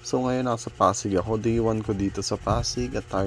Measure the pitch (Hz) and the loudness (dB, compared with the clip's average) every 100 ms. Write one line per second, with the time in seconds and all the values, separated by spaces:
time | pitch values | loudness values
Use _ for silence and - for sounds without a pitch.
0 | - 131 127 127 127 113 - - 95 101 | -2 0 0 0 0 -2 -4 2 2 4
1 | 107 95 104 110 117 117 113 110 107 98 | 0 0 2 0 2 2 2 0 -2 0
2 | 98 101 98 104 - 110 120 - 123 123 | 0 -2 -4 -2 0 0 0 -4 -4 -4
3 | - 98 | -4 -2